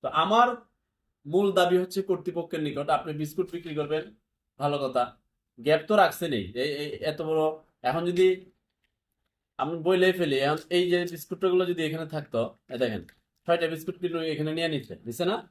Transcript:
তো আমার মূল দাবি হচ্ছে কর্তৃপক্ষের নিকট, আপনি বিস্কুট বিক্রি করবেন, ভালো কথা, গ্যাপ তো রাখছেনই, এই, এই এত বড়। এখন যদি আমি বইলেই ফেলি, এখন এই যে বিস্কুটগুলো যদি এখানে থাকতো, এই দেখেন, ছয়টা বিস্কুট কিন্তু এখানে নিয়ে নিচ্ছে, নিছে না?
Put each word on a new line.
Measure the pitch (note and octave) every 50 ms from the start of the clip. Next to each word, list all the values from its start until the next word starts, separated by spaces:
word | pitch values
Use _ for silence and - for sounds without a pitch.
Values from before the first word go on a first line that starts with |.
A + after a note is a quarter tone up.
| -
তো | C3
আমার | - D3 E3 F#3 G#3+ A#3 B3 B3 A#3+ - - _ _ _ _ _ _ _ _ _ _ _ _
মূল | C#3+ D#3 F#3 G#3 G3 F#3+
দাবি | F#3 F3+ F3 F3+ F3+
হচ্ছে | F3+ F#3 - G3 F#3+
কর্তৃপক্ষের | - F#3 E3 - F3+ D#3 E3+ E3+ - - D#3+ D3+
নিকট, | D3 - C#3 C#3+ D3
আপনি | D3+ D3 - D#3+ D3+
বিস্কুট | D3 D#3 D3+ - - F#3 - -
বিক্রি | E3+ E3 E3+ D3+
করবেন, | D3+ D3 C#3+ D#3 D#3 - - - _ _ _ _ _ _ _ _ _
ভালো | C#3 D3 D3 C#3+
কথা, | C#3 C3 B2+ B2+ B2 A#2+ - _ _ _ _ _ _ _ _ -
গ্যাপ | A#2 C#3+ D#3 D#3 D#3 -
তো | G#3+
রাখছেনই, | G3+ F#3+ D#3+ - - F3+ D#3+ C#3 A2 F#2+ F2 A2
এই, | A#2+ C3 D3+ D3
এই | C#3+ D3 D3 - -
এত | - D3+ D3+ D3 D#3+
বড়। | D#3+ D#3+ D#3 D#3 D#3 D#3 D#3 - _ _ _ -
এখন | B2 C3+ E3 E3+
যদি | F3 F3 F3 F#3 F#3 F#3 F#3 - - _ _ _ _ _ _ _ _ _ _ _ _ _ _ _ _ _ _ _ _ _ -
আমি | C3+ D3 E3+ E3
বইলেই | D#3 F3 F#3+ F3+ F#3 F#3 F#3
ফেলি, | F3+ F3 D3+ C#3
এখন | C3+ C3+ C#3+ D3+ D#3 - -
এই | F3+ F3 F3+ F3+
যে | F3 F3 F3 F3
বিস্কুটগুলো | E3+ D#3+ - _ F#3+ F3 F#3+ F#3+ F3+ F#3 F#3
যদি | F3 F3 E3 D#3+
এখানে | D3+ D#3 D#3+ D#3+
থাকতো, | D3+ D#3 D3+ C#3+ - - A2+ A#2 A2+ - _ _ _
এই | B2+ A#2
দেখেন, | B2+ A#2 G#2+ F#2+ E2 - _ _ _ _ _ _ _
ছয়টা | - E3+ E3 E3
বিস্কুট | D#3+ E3 D#3 D#3+ - F3+ -
কিন্তু | F3+ E3+ E3 E3
এখানে | D#3+ D#3+ D#3 C#3+ D3+ D#3 D#3
নিয়ে | E3 E3 E3
নিচ্ছে, | D#3 C#3 - - F#2 - _
নিছে | A2+ A#2 - F3
না? | F3+ G#3 - - -